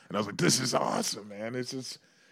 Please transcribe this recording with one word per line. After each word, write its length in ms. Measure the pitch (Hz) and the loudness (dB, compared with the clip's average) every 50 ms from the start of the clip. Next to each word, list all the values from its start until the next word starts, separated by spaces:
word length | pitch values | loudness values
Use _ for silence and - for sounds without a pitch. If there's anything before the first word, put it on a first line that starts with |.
| - - | -12 -4
And 80 | 90 | -2
I 40 | 101 | -2
was 60 | 107 | 0
like, 100 | 101 - - | -2 0 2
"This 220 | 170 165 - - | 4 4 4 4
is 120 | 131 123 131 | 2 2 2
awesome, 540 | 139 139 110 98 - - - - 104 101 107 | 2 2 2 2 2 0 -2 -2 -4 -8 -10
man." 260 | 101 101 110 113 123 | -8 -6 -6 -4 -2
It's 180 | 127 123 - | -4 -4 -4
just 260 | 135 131 127 - - - _ _ _ _ _ - | -6 -6 -8 -8 -12 -14 _ _ _ _ _ -10